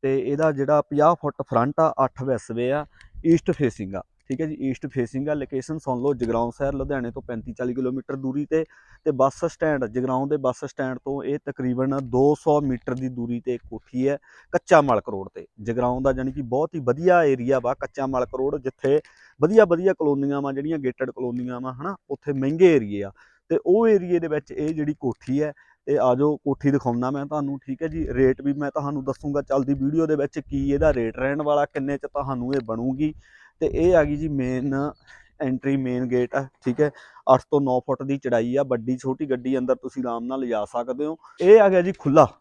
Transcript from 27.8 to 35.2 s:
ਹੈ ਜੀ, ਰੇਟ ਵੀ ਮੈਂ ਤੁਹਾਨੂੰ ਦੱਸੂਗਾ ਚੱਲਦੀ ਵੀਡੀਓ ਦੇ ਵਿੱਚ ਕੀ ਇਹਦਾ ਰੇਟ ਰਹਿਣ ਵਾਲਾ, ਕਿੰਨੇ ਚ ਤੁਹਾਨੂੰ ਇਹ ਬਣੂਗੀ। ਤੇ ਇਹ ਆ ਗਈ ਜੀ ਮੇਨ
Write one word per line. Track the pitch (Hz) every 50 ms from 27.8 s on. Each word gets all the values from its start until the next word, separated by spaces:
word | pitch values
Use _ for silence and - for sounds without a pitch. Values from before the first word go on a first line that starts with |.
| 160
ਹੈ | 160
ਜੀ, | 156 165 151 -
ਰੇਟ | 123 123 135 127 131 135 135
ਵੀ | 143 143
ਮੈਂ | 139 143 143
ਤੁਹਾਨੂੰ | - 156 147 143 151 143 131
ਦੱਸੂਗਾ | 131 131 - - 147 143 143 139
ਚੱਲਦੀ | - 135 135 135 131 143
ਵੀਡੀਓ | 139 131 139 151 165 160
ਦੇ | 156 156
ਵਿੱਚ | 143 139 143 _ 160
ਕੀ | - - 139 139 135 139 139
ਇਹਦਾ | 143 160 156 143
ਰੇਟ | 127 117 113 110 -
ਰਹਿਣ | 127 135 143 151 151
ਵਾਲਾ, | 147 147 147 147
ਕਿੰਨੇ | - _ 147 135 139 143
ਚ | 139 -
ਤੁਹਾਨੂੰ | 143 _ 143 139 135 135 123 120 127 139
ਇਹ | 139 120
ਬਣੂਗੀ। | 110 113 113 120 131 131 135 151 151 151 - _ _ _ - - - _ _
ਤੇ | 160
ਇਹ | 156 - - 165 180 185
ਆ | 165 151
ਗਈ | 147 147
ਜੀ | 147 156 160
ਮੇਨ | 147 139 127 127 127 127 123 143 135 135 139 147 - _ _ _ - -